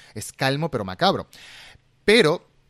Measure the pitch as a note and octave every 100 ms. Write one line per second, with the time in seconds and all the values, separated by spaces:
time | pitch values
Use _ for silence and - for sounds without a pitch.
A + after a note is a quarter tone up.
0 | - - - - C3+ C#3 D#3+ A#2+ F#2+ F#2
1 | F3+ C3+ - - - - - - _ _
2 | - A3+ D#3+ F3 - _ _